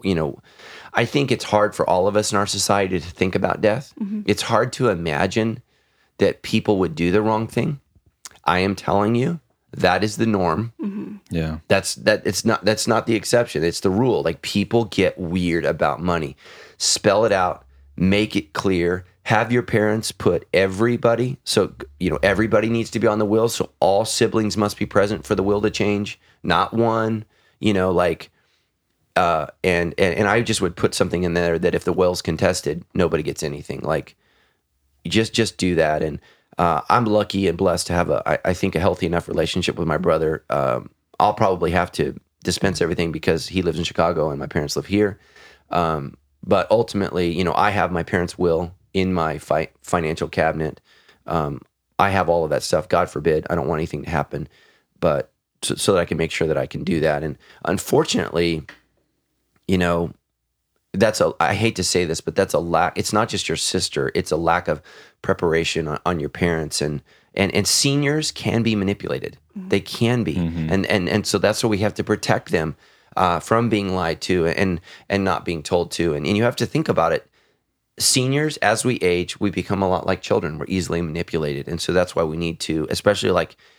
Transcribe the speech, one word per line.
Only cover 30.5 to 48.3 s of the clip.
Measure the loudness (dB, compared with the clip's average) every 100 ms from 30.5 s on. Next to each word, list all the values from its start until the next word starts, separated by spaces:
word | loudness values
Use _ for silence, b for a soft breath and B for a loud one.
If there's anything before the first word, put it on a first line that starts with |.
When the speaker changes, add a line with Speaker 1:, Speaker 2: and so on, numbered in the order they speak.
| 0
Speaker 1:
would | -2
put | 0 -2
something | 0 0 0
in | 0
there | 0 0 2
that | 0
if | 0
the | 0
will's | 2 2 0
contested, | -4 0 0 0 -4 -6 -4
nobody | 0 0 0
gets | -4 -4
anything. | -6 -8 -10 -6
Like, | -2 -2 -4 _ _ _ _ _ _ _ _ _ -2
just, | 0 0
just | 0 -2 0
do | 0 2
that. | 2 2
And, | -2 -6 b b b 0
uh, | 2 2 2
I'm | 2
lucky | 4 2 0 0 0
and | 2
blessed | 0 0 0
to |
have | 0 2
a, | 0 0
I, | -2 -2
I |
think, | 0 0
a | 0
healthy | 0 0 -2
enough | -2 -2
relationship | -2 -2 -2 -2 -2
with | -2
my | 0
brother. | 2 2 0 -2 -2
Um, | -2 0 -2 -6 _ _ 0
I'll | 2
probably | 4 0 2 0
have | 0 0
to | -2 -4 -4 _ _
dispense | -4 0 0 0
everything | -2 0 -2
because | -2 0 0 0
he | -2
lives | 0 -2
in |
Chicago | -4 0 0 0 -2
and | -4
my | -4
parents | -4 -2
live | -6 -2
here. | 0 0 -2 B B B B B
Um, | -2 0 -2 -6 -14 _ -8
but | 0 2 4
ultimately, | 2 2 -2 -2 0 0
you | 0
know, | 0
I | 2 2
have | 2 0
my | -2
parents' | -2 -2 -2